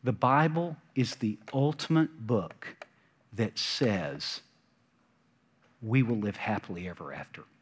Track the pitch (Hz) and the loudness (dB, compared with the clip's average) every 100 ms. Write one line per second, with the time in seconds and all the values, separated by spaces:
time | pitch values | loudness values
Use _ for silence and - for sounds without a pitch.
0 | 120 113 127 139 160 160 175 160 _ - | 0 2 6 6 6 2 -2 -6 _ 0
1 | 120 - 110 107 - 135 143 151 - 160 | 0 0 -4 -4 -4 2 2 0 2 2
2 | 156 - 110 117 82 - - - - _ | 2 -2 0 0 0 -12 -18 -18 -20 _
3 | _ _ _ 107 107 - - - 123 98 | _ _ _ -4 -4 -2 -4 0 0 0
4 | 76 71 - - _ _ _ _ _ _ | -2 -6 -10 -10 _ _ _ _ _ _
5 | _ _ _ _ _ _ _ _ 110 127 | _ _ _ _ _ _ _ _ 0 2
6 | 120 117 104 95 - 104 - 90 90 85 | 4 2 -2 -4 -4 -4 -4 -10 -10 -10
7 | 76 69 82 - - _ | -12 -12 -14 -16 -20 _